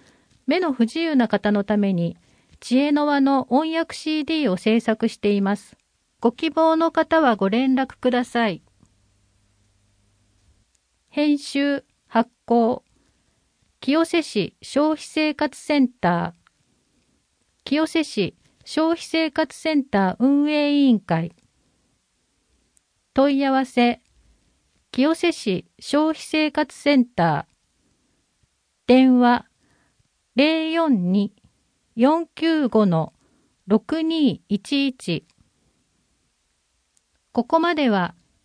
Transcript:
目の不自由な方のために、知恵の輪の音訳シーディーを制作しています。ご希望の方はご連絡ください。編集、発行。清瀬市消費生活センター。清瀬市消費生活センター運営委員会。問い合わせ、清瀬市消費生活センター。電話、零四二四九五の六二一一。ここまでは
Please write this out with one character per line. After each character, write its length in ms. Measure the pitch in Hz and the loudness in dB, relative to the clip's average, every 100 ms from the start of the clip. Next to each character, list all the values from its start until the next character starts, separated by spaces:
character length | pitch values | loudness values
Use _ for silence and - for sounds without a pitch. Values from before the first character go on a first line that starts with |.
| _ _ _ _ - | _ _ _ _ -4
目 140 | 349 | -2
の 120 | 339 | 0
不 100 | 254 | 0
自 160 | 226 320 | -2 -2
由 160 | 330 277 | 0 0
な 120 | 226 | 0
方 240 | 202 208 | 0 0
の 120 | 208 | 0
た 140 | 202 208 | 0 0
め 160 | 196 | 0
に、 220 | 180 170 - _ _ _ _ | 0 -4 -6 _ _ _ _
知 180 | - 254 | -2 0
恵 140 | 294 | 2
の 160 | 294 294 | 0 2
輪 120 | 285 | 2
の 320 | 269 269 - | 2 0 0
音 200 | 262 320 | 0 0
訳 240 | 320 330 - | -2 -4 -6
シ 260 | 311 311 | -6 -4
ー 40 | 294 | -4
デ 80 | 320 | -2
ィ 20 | |
ー 80 | 262 | -2
を 40 | 180 | -2
制 240 | 220 226 | 0 0
作 280 | 226 214 240 | 0 -2 -4
し 100 | - | -4
て 140 | 208 | -2
い 100 | 202 | 0
ま 140 | 196 202 | 0 -4
す。 200 | - _ _ _ _ - | -8 _ _ _ _ -4
ご 100 | 233 | -4
希 200 | - 320 | -2 -4
望 240 | 320 320 320 | 2 2 2
の 160 | 330 | 0
方 300 | 330 320 320 | 0 0 2
は 140 | 277 208 | 2 2
ご 140 | 196 | 0
連 240 | 226 262 | 0 0
絡 240 | 262 269 - | 0 -2 -4
く 140 | 254 | -2
だ 120 | 240 | -2
さ 260 | 247 240 220 | -2 -2 -2
い。 120 | 165 _ _ _ _ _ _ _ _ _ _ _ _ _ _ _ _ _ _ _ _ _ _ _ _ _ | -4 _ _ _ _ _ _ _ _ _ _ _ _ _ _ _ _ _ _ _ _ _ _ _ _ _
編 280 | 294 302 285 | -2 0 0
集、 460 | - 277 285 277 - _ _ | -2 -4 -2 -4 -8 _ _
発 220 | 226 - _ - | -4 -4 _ -2
行。 380 | 240 113 - _ _ _ _ _ _ _ _ _ - | 0 0 -2 _ _ _ _ _ _ _ _ _ -10
清 220 | - 311 | -2 0
瀬 180 | 330 339 | 0 -2
市 360 | - 208 165 _ | -2 -4 -4 _
消 300 | - 269 302 | -6 0 0
費 120 | 311 | -2
生 300 | - 311 302 | -6 -4 -2
活 260 | 294 302 - | -2 -6 -6
セ 200 | - 294 | -2 0
ン 80 | 254 | 0
タ 480 | - 175 175 175 - | 0 -2 -2 -4 -10
ー。 140 | _ _ _ _ _ _ _ _ _ _ _ _ | _ _ _ _ _ _ _ _ _ _ _ _
清 240 | - 285 311 | -4 -2 -2
瀬 160 | 330 | -2
市 320 | 294 220 185 - _ _ - | -4 -4 -4 -6 _ _ -8
消 260 | 302 320 | -2 -2
費 120 | 339 | -2
生 280 | - 320 311 | -4 -4 -2
活 260 | 320 320 - | -2 -6 -4
セ 160 | 320 | -2
ン 120 | 294 262 | -2 0
タ 240 | 202 190 | 0 0
ー 60 | - | 0
運 320 | 262 285 294 | 0 2 0
営 220 | 302 294 | 0 0
委 160 | 285 277 | 2 2
員 100 | 220 | 2
会。 340 | - 165 170 _ _ _ _ _ _ _ _ _ _ _ _ _ _ _ _ _ _ | 0 -4 -4 _ _ _ _ _ _ _ _ _ _ _ _ _ _ _ _ _ _
問 260 | - 285 277 | 0 2 2
い 60 | 277 | 0
合 80 | |
わ 120 | 269 262 | 0 0
せ、 360 | 247 240 - _ _ _ _ _ _ _ _ _ | 0 0 0 _ _ _ _ _ _ _ _ _
清 240 | - 285 320 | 0 0 2
瀬 160 | 339 | -2
市 340 | - 214 175 - _ | -2 -4 -6 -6 _
消 300 | - 294 311 | -4 0 0
費 120 | 311 | -4
生 300 | - 311 302 | -4 -2 -2
活 260 | 302 294 - | -2 -6 -4
セ 200 | 285 277 | 0 2
ン 80 | 240 | 2
タ 420 | - 170 147 - | 0 0 0 -6
ー。 40 | _ _ _ _ _ _ _ _ _ _ _ _ _ - | _ _ _ _ _ _ _ _ _ _ _ _ _ 2
電 340 | 254 262 247 | 4 6 4
話、 260 | 240 240 - _ _ _ _ _ _ _ _ 226 | 4 2 -4 _ _ _ _ _ _ _ _ 0
零 360 | 302 320 320 | 0 0 -2
四 400 | 330 320 214 175 | 0 0 0 0
二 220 | 202 202 _ _ _ _ _ _ 226 | -2 -2 _ _ _ _ _ _ 0
四 320 | 262 320 330 - | 2 0 -4 -4
九 320 | 330 320 254 | -2 0 0
五 180 | 220 202 | 2 2
の 280 | 165 156 _ _ _ _ _ - | 0 -4 _ _ _ _ _ -2
六 380 | 220 - 320 | -2 0 -4
二 380 | 320 330 269 - - | -2 0 0 -2 -6
一 380 | 202 - 285 277 | -6 -4 -2 -2
一。 380 | 262 - 160 - _ _ _ _ _ _ _ _ _ _ _ _ _ _ _ _ _ _ _ _ | -6 -6 -8 -8 _ _ _ _ _ _ _ _ _ _ _ _ _ _ _ _ _ _ _ _
こ 140 | - 233 | -6 0
こ 140 | 330 | 0
ま 160 | 339 311 | 0 0
で 140 | 262 | 0
は 240 | 196 175 - _ _ | 0 -2 -8 _ _